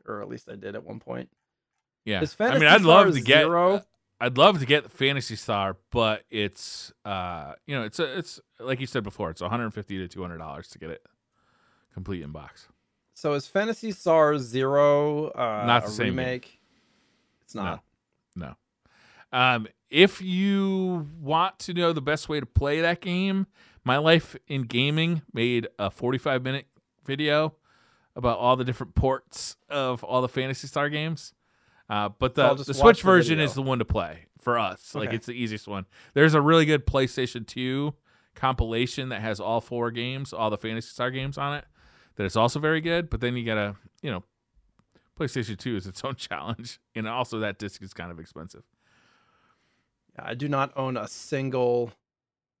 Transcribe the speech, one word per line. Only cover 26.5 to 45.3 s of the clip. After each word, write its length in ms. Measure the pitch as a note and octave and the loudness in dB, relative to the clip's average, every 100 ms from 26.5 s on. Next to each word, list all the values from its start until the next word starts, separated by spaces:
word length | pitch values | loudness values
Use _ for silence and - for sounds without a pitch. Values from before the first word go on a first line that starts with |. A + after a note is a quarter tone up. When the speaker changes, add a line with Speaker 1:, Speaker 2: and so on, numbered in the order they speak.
| C#3 - _ _ _ - | -6 -8 _ _ _ -8
Speaker 2:
video 500 | C#3 D3+ D3 D#3 - _ _ _ _ _ - | -4 0 2 0 -4 _ _ _ _ _ -4
about 200 | A#2+ G2+ | -2 2
all 160 | B2 B2+ | 2 2
the 80 | |
different 320 | B2+ A#2+ B2+ - | 0 -4 -4 0
ports 600 | C3 C3 _ - - - - | 2 0 _ -10 -10 -10 -8
of 320 | C#3+ C3 A#2+ | -4 -2 -4
all 180 | - B2+ | -2 0
the 80 | B2 | 0
Phantasy 380 | C3 C3 C3 C#3 | -2 -4 -6 -6
Star 220 | D3 D3 | -4 -2
games. 440 | D3+ D#3+ D#3+ - _ _ _ _ _ - | -2 -4 -6 -12 _ _ _ _ _ -6
Uh, 200 | G#2 G#2 - | -4 -4 -2
but 180 | C3 D3 | -2 4
Speaker 1:
So 80 | |
I'll 60 | C3 C3+ | 4 4
Speaker 2:
the, 40 | |
Speaker 1:
just 80 | C#3 | -2
Speaker 2:
the 40 | |
Switch 100 | C3 | 6
Speaker 1:
watch 180 | A3 A3+ | 8 8
the 40 | F#3+ | 8
Speaker 2:
version 320 | F3+ - D#3 | 6 6 2
Speaker 1:
video. 80 | D3 | 0
Speaker 2:
is 80 | |
the 80 | B2 | -2
one 160 | C3+ B2 | -2 -2
to 60 | A2 | 0
play 400 | G#2+ E2 D#2+ - _ | -2 -4 -8 -20 _
for 160 | B2 A#2+ | -2 0
us. 380 | G2 F#2 - A2 | 0 -6 -12 -8
Like, 140 | G#2 | -6
Speaker 1:
Okay. 80 | A2 | -6
Speaker 2:
it's 100 | A#2+ | -8
the 60 | |
easiest 340 | B2 A#2 G#2+ - | -8 -6 -8 -10
one. 180 | G2+ F#2 - - C#3 | -10 -10 -16 -4 4
There's 180 | D#3 | 6
a 80 | D3+ | 6
really 240 | D3 E3 D3+ | 6 6 6
good 220 | D3+ - | 2 2
PlayStation 580 | C3+ C3 - B2 A#2+ A2 | 0 0 -2 -6 -6 -10
two 480 | B2+ B2+ C3+ D3 C#3+ _ _ _ | -6 -4 -2 -4 -8 _ _ _
compilation 760 | - C3 B2 A2+ A2+ B2 - C3 | -2 0 0 0 0 -2 -4 -8
that 120 | G#2+ | -6
has 180 | A2 G2+ | -6 -4
all 220 | G2+ A#2 | -2 -2
four 300 | - A#2+ A#2 | -2 -4 -4
games, 420 | A#2 A#2+ C3+ C#3 | -4 -6 -6 -8
all 160 | - A2 | -4 -2
the 80 | G#2 | -2
Phantasy 300 | A2 A2+ - | -6 -6 -8
Star 220 | - B2 | -6 -4
games 260 | C3 C3+ C#3 | -4 -6 -6
on 160 | C#3+ D3 | -6 -8
it, 100 | - _ _ _ _ - | -12 _ _ _ _ -6
that 80 | |
is 120 | G2 A2+ | -2 2
also 220 | A#2+ D3 | 2 2
very 220 | D3+ D#3+ | 0 0
good. 280 | E3 E3+ E3 | 0 -2 -2
But 80 | A2 | -4
then 140 | B2 B2 | -2 -2
you 80 | A#2 | -2
gotta, 300 | A2 G2+ G2+ - _ | -2 -2 -6 -16 _
you 80 | D3 | -8
know, 140 | F#2 - _ _ _ _ _ _ _ _ - | -8 -10 _ _ _ _ _ _ _ _ -6
PlayStation 380 | D3 | -4